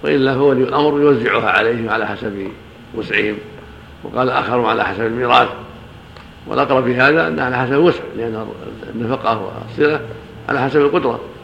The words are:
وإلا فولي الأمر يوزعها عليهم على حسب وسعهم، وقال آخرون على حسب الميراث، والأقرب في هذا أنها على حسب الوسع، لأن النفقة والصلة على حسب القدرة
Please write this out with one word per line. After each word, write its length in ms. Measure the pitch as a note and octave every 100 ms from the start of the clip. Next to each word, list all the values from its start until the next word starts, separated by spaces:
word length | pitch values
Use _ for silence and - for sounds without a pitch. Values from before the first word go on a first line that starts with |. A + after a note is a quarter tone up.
وإلا 320 | D3 D3 C3+
فولي 280 | C3 C#3+ B2+
الأمر 380 | C3 C#3+ D3+ C#3+
يوزعها 500 | D3 B2+ A#2 G#2+ A2
عليهم 380 | F#2 A2+ A#2+ A2+
على 180 | A2 G#2
حسب 420 | G#2 A2+ G2+ G2 A2 - - -
وسعهم، 420 | A#2 G#2+ G#2 G#2 G#2 - - - - - -
وقال 260 | - A#2+ B2+
آخرون 360 | - A2 B2 A2+
على 180 | A2+
حسب 220 | G#2 F#2+ A2+
الميراث، 420 | A#2 B2 B2 A#2+ - - - - - - - - - -
والأقرب 380 | C3+ C#3 C3
في 120 | B2 B2
هذا 320 | C3+ D#3+ E3
أنها 160 | D#3
على 120 | B2+ B2+
حسب 160 | B2+
الوسع، 300 | C#3 E3+ - - G#2+
لأن 300 | A#2 A2 G#2+ G2+ A2+ A2 -
النفقة 460 | A2+ A#2 C3 A2 A2
والصلة 600 | F#2+ - A2 - D3 D3+ - - - - -
على 120 | C3+
حسب 200 | C3+ D3
القدرة 400 | C#3+ E3+ C3+ A#2 - -